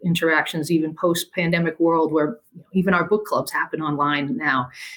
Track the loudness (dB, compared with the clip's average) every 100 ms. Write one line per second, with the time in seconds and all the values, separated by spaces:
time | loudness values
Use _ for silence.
0 | -2 0 2 2 0 -4 0 0 0 -2
1 | 0 0 -4 -2 0 2 0 2 2 4
2 | 2 2 0 -4 _ -20 -4 0 2 2
3 | 2 0 0 -4 -2 -4 -4 -4 -2 0
4 | 0 0 -2 -2 -2 -2 -2 -10 -18